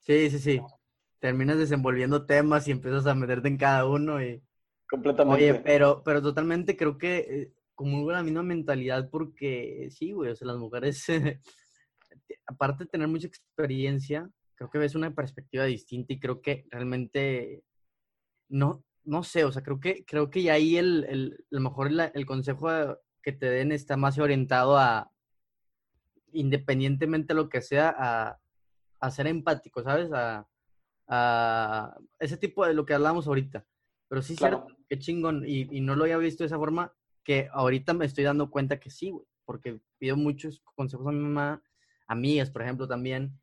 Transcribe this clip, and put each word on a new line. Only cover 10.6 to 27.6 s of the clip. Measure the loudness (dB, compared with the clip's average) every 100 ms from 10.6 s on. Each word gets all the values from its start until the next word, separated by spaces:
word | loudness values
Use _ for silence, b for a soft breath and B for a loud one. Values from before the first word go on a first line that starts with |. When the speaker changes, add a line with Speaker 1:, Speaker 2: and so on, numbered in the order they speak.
| -6 -4 -4 -4 -2
Speaker 1:
<laughs> | 0 0 -4 b b b b b _ _ -20 _ -20 -16
aparte | -4 -2 -2
de | -6
tener | -4 -2
mucha | -2 -6
experiencia, | -16 _ -4 -2 0 -2 -2 -2 -6 -6 _ _
creo | _ -6
que | -2
ves | 0
una | 0 -4
perspectiva | -4 -8 -8 -8 -2
distinta | -2 -2 -6 -10 -8
y | -6
creo | -4 -4
que | -4 -6 -6
realmente | -8 -6 -4 -4 -2 -2 -2 -6 -12 _ _ _ _ _ _ _ _ _
no, | 0 0 0 _ _
no | -6 -4
sé, | -2 2
o | 2
sea, | 0
creo | -6 -4
que, | -4 -4 -4
creo | -2 0
que | 0
ya | 4
ahí | 4 6 4
el, | 4 2 0
el, | -2 -4 -8
a | -8
lo | -2
mejor | -2 0 0
la, | 0 0
el | -2 -4
consejo | -4 -4 -4 -2
a, | 0 -2 -4 _ _
que | -8
te | -4 0
den | 0 0
está | -2 -2 0
más | 2 2
orientado | 2 2 2 4 6 6
a, | 6 4 -2 _ _ _ _ _ _ _ _ _ _ _ _
independientemente | -4 0 0 0 0 2 0 0 0 0
de | 0
lo | 0
que | -4